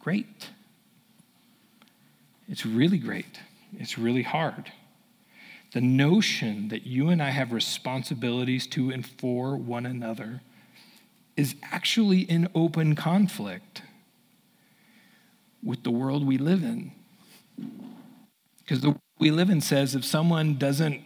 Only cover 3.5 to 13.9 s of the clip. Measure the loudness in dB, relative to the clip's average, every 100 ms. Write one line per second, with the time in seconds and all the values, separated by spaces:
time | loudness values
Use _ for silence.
3.5 | _ _ -14 -12 -4 0 0 -2 -2 -4
4.5 | -6 -16 -20 _ _ _ _ _ -20 -20
5.5 | -20 _ 0 4 4 6 4 2 -2 -4
6.5 | -4 -6 -6 -4 -2 2 2 0 -2 -2
7.5 | -2 -4 -6 -6 -6 -6 -4 -2 -2 0
8.5 | -2 -2 -2 -2 -4 -10 -8 -4 -2 -4
9.5 | -6 -6 -6 -6 -6 -6 -8 -10 -12 -16
10.5 | -20 _ -20 -20 -20 _ _ _ -2 -2
11.5 | -4 -8 -6 -2 2 6 4 4 2 2
12.5 | 2 2 4 2 2 2 4 4 0 -8
13.5 | -8 -14 -20 -20